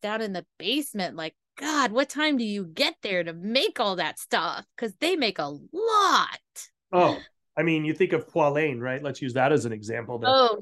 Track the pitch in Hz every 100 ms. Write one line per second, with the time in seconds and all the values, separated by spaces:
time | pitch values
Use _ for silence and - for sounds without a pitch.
0 | 208 220 220 180 - - 190 277 285 208
1 | 170 165 160 - _ - 285 302 247 220
2 | 277 277 311 277 220 202 170 - 285 330
3 | 220 185 170 165 196 247 381 - 208 185
4 | 156 - - 214 165 - - - 233 -
5 | 320 359 233 - 147 147 - 330 453 427
6 | 381 247 156 - _ - - _ _ 180
7 | 165 92 - _ _ - 165 160 156 151
8 | 185 165 - 170 147 143 156 120 123 131
9 | 143 131 135 120 131 147 117 107 104 117
10 | 113 120 240 269 240 208